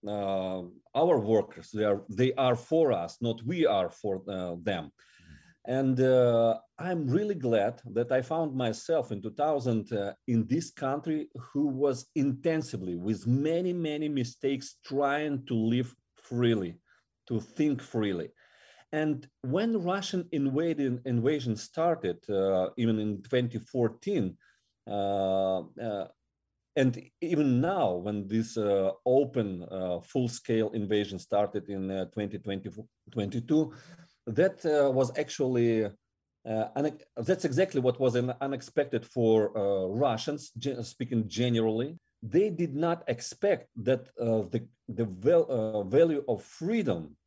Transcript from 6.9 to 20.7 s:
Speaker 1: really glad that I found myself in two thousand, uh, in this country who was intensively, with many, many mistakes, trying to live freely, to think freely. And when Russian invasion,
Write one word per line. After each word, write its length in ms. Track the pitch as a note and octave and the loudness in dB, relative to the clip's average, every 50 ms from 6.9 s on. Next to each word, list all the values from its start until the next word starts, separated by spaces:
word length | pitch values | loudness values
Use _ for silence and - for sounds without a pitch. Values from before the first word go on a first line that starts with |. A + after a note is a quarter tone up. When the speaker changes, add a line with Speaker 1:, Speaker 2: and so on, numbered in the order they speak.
| F#3 E3+ D3+ | -4 -2 -2
Speaker 1:
really 280 | C3 B2 G3 G#3 G#3 G3+ | 0 0 0 0 0 -2
glad 460 | E3+ B2+ B2 A#2 G#2+ G2 A2 B2 - _ A#2+ - | -2 0 2 2 4 2 2 0 -4 _ -6 -2
that 180 | A2+ A#2+ A#2+ C3 | -2 0 2 2
I 80 | C3 | 0
found 340 | B2+ - D#3+ E3 E3 D3+ C3 | 0 0 -2 -2 -2 -2 -2
myself 560 | C3 B2+ A2+ A2 - - - E3 D#3+ B2 - | -2 -2 -2 -2 -4 -2 -2 0 0 0 -2
in 120 | A2+ G2+ F#2+ | -6 -6 -6
two 80 | A2+ | -8
thousand, 600 | G#2+ - C#3+ D3+ D#3 C#3 B2 B2 A#2 A2+ G#2 - A#2+ | -4 -2 0 0 0 0 2 2 0 0 0 -2 -4
uh, 180 | G#2 G2 G2+ - _ _ | -4 -4 -4 -6 _ _
in 200 | - A#2+ A2+ G#2+ | 0 2 2 2
this 240 | F#2+ B2 D#3+ E3+ - | 2 0 -2 -2 -4
country 580 | - - D3 C3 C3+ D3+ D3+ E3 D#3 D#3 D3 - _ C3+ A#2+ - | -10 -6 -4 -2 -2 -2 -2 -2 -4 -4 -4 -6 _ -16 -18 -8
who 180 | - C#3+ D3 D3 | -4 -2 0 0
was 420 | C3+ C3 C#3 C#3+ C3 B2 - _ _ | 0 0 0 0 0 0 -6 _ _
intensively, 840 | D#3 C3+ C#3 C3 B2+ - E3 D#3+ D#3+ D3+ - - G2+ F#2 F#2 F2 | 0 0 0 0 0 -2 -2 -2 -2 -4 -4 -6 -8 -6 -6 -6
with 300 | E2+ F2 G2+ A2 F#2 F2 | -6 -2 -2 -4 -2 0
many, 460 | A#2 B2 C3+ C#3+ D#3 E3 E3+ F#3 F#3 F3 | 0 0 2 2 0 0 0 0 -2 -2
many 380 | F3+ E3+ D#3 D3+ D3 D3+ D3+ | -2 -2 -4 -4 -2 -4 -2
mistakes, 680 | D3 C3+ B2 A#2+ - _ - C3+ C#3 B2+ - - - _ _ | -2 -2 -2 -4 -6 _ -2 -2 -2 -2 -6 -10 -18 _ _
trying 600 | - C3 C3+ C#3+ C#3 C#3 D3 D3+ D3+ C#3+ C3 B2 | -6 -2 0 2 2 0 0 -2 -2 -4 -4 -4
to 80 | - B2+ | -2 -2
live 400 | A2+ A2 A2+ A#2 B2 B2+ B2 - _ _ _ _ | 0 2 2 2 2 0 -2 -6 _ _ _ _
freely, 600 | _ - - B2 A#2+ B2 A#2+ A#2 G#2+ F#2+ F2 E2+ - _ _ _ _ _ _ _ _ _ - | _ -14 -8 -2 2 4 4 4 2 0 -4 -8 -12 _ _ _ _ _ _ _ _ _ -4
to 120 | B2 A2 | -4 -4
think 400 | - - - - D3+ D3+ C#3+ A#2+ | -4 -6 -2 0 2 2 2 -2
freely. 480 | - - - A#2 G#2+ G#2 F#2+ F2 D#2 - _ _ _ _ _ _ - - - _ - _ - | -4 -6 -2 0 0 0 0 -2 -4 -6 _ _ _ _ _ _ -20 -20 -20 _ -16 _ -2
And 340 | D#3 D#3 D3+ D3+ C3 - - _ _ | -2 0 0 0 -2 -6 -14 _ _
when 420 | - B2+ C3+ F3+ G#3 A#3 A3+ G#3+ E3+ | -6 -2 0 0 0 0 0 0 0
Russian 460 | F3 F#3 G3 F#3+ - - F#3 E3+ F3 - | 0 -2 -2 -4 -4 -4 -4 -4 -2 -2
invasion, 680 | D3+ C#3 C#3 C3 C#3+ D#3+ E3+ | -2 0 0 0 0 0 0